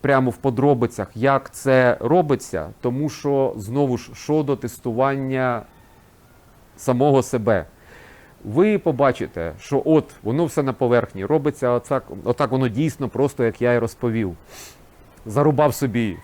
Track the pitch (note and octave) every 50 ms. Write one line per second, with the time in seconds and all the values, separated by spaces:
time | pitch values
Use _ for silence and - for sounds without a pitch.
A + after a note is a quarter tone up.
0 | - C3+ C#3 C3 C3 B2 A2+ - - C#3 A#2 A#2 C3+ C#3+ C#3+ A#2+ A#2+ A2+ - -
1 | G2 - - G#2+ A#2+ C3+ C#3 C3+ - - - - - C3+ C3 C3 B2+ B2 A#2 -
2 | F#2+ A#2+ D#3+ F#3 E3+ C#3+ C3+ A2 - - - E2+ D#2 E2+ F#2 _ - A#2+ B2 C3+
3 | D3+ D3 - - - C#3+ C#3 C3+ C3+ B2 - A2 G2 G#2+ B2 C#3+ D3 C3 B2 -
4 | - - - - - - D3+ D#3 D3 C#3 C#3 - - A2+ - - - B2+ A2 A#2+
5 | C3 C#3 C#3 C3+ C3+ C3 C3 C3 C3 B2+ A#2+ A2 - - - - - _ _ _
6 | _ _ _ _ _ _ _ _ _ _ _ _ - _ _ - - C3+ B2 A#2+
7 | C#3 D3 C3+ C3 B2 - - A#2+ G#2 A#2 G#2+ F2+ D#2 - - - - - - -
8 | - - - - - - - - - G#2 G#2+ D3+ G3 G#3+ G#3+ F#3+ - E3+ C#3 B2
9 | C#3+ C3 A#2+ - G#2 - - F2 E2 E2 E2 - - - C#3+ C3+ - D3+ D#3 D3+
10 | - - - - - G#2+ B2 D3+ E3+ C#3+ - D#3+ C#3 C3+ A#2 - C3 A#2+ B2 A#2+
11 | A2 - - F#2+ F#2+ G2+ D3+ D#3+ C#3 D3+ - - C3 B2 B2 A#2+ - - C#3+ B2+
12 | - - - G2 - A#2+ A#2+ - D3 A2+ B2+ C3 C3+ A#2+ G2+ B2 D#3+ D#3 - -
13 | C#3 G#2+ - A2 C#3+ C3+ - - A#2+ A2+ G#2 - A#2+ A#2+ B2 A#2 A#2 A2 - -
14 | - A#2+ A2 A2+ G#2+ F#2 E2+ - - - - - - - - - - - _ -
15 | - - - - - A2 G#2 C#3 C#3+ D#3 C#3+ B2+ D3+ D3 - - C#3 B2 G2+ A#2+
16 | A2+ G#2 E2+ E2